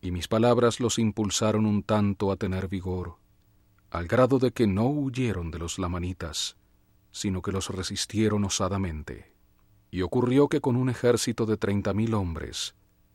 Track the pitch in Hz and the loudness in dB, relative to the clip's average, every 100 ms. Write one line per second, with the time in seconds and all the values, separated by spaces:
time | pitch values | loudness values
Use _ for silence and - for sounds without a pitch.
0 | 90 87 - 110 120 120 117 - 120 - | -4 -6 0 4 6 6 4 2 -2 2
1 | 113 104 104 - 110 107 107 104 - 107 | 0 2 -2 0 2 2 2 0 2 2
2 | 104 98 98 98 98 92 92 98 92 92 | 2 0 -2 -2 -2 -4 -4 -6 -4 -6
3 | 90 - _ _ _ _ _ _ _ 85 | -8 -14 _ _ _ _ _ _ _ -8
4 | 85 117 127 131 127 - 110 95 120 147 | -2 4 4 4 2 2 2 4 2 0
5 | 135 123 127 90 82 80 85 - 92 90 | -4 -2 -2 -2 -6 -6 -8 -4 -4 -4
6 | 87 90 82 78 - - _ _ _ _ | -4 -6 -8 -6 -8 -8 _ _ _ _
7 | _ - 104 92 87 95 - 95 90 101 | _ -6 -4 -2 -2 -4 -4 -6 -6 -6
8 | - 101 107 104 101 - 95 98 95 78 | -4 2 2 2 0 0 -2 -2 -4 -6
9 | 71 62 - _ _ _ _ _ _ 90 | -10 -14 -16 _ _ _ _ _ _ -4
10 | 90 127 123 131 143 151 139 123 127 120 | 0 2 4 4 4 2 0 0 0 0
11 | 120 120 - 113 110 107 101 101 101 98 | 2 2 2 -2 0 0 0 0 0 0
12 | 113 110 92 80 - - - _ _ _ | 0 0 -2 -6 -8 -8 -10 _ _ _
13 | _ | _